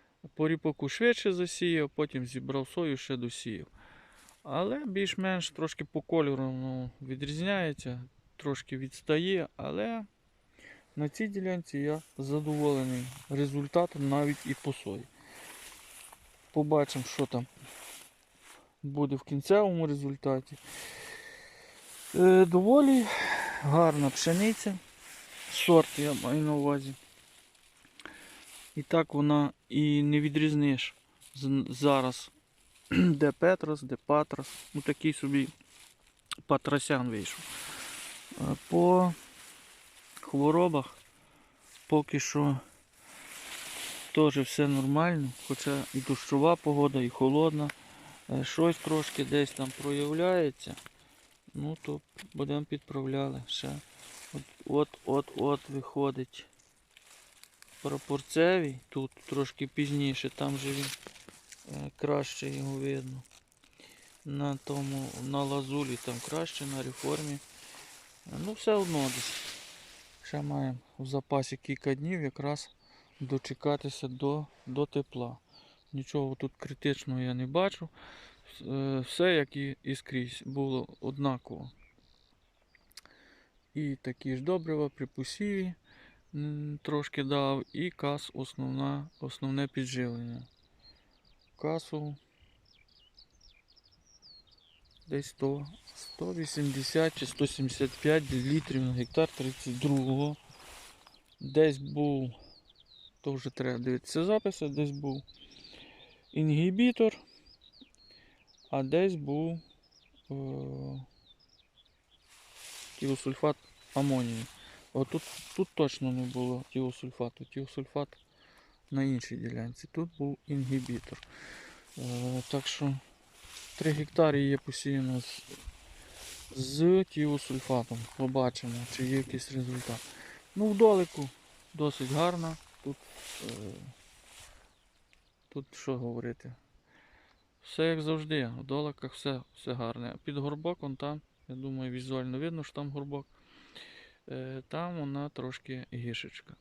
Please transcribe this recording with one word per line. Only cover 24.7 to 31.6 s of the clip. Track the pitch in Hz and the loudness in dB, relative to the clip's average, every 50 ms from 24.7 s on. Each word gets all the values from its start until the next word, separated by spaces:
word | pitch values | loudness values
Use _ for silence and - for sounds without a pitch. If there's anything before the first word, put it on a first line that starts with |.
| 190 180 - - - - - - - - - - - - - - | -4 -4 -8 -14 -20 -20 -20 -20 -20 -20 -18 -18 -16 -16 -12 -6
сорт | - - - 175 170 160 151 - - 143 | -4 0 6 8 10 10 8 6 2 0
я | 147 147 135 | 0 0 0
маю | 147 - 120 143 156 | 0 0 0 2 2
на | 151 151 147 | 2 2 2
увазі. | 143 139 143 143 139 135 135 135 - - - - - - - - - - _ _ _ _ _ _ _ - - _ - - - - - - - - - - - - - - - - | 2 2 2 2 0 -2 -6 -10 -12 -16 -20 -20 -20 -20 -20 -20 -20 -20 _ _ _ _ _ _ _ -20 -20 _ -20 -18 -18 -18 -18 -20 -20 -20 -20 -20 -20 -20 -20 -16 -10 -8
І | 151 139 | -8 -2
так | - 170 165 156 - - | 2 2 2 2 2 2
вона | 143 147 147 147 147 143 139 - _ _ - | 2 4 6 6 6 4 2 -2 _ _ -2
і | 127 147 151 147 147 147 143 | 2 2 4 4 4 4 4
не | 147 147 147 | 6 4 4
відрізниш | 147 147 143 151 156 156 151 147 147 143 131 123 - - - _ _ _ _ _ - - - | 4 4 2 4 4 4 4 4 4 4 2 2 -2 -6 -8 _ _ _ _ _ -20 -18 -12
з-, | 131 135 135 139 135 | -6 -2 0 2 2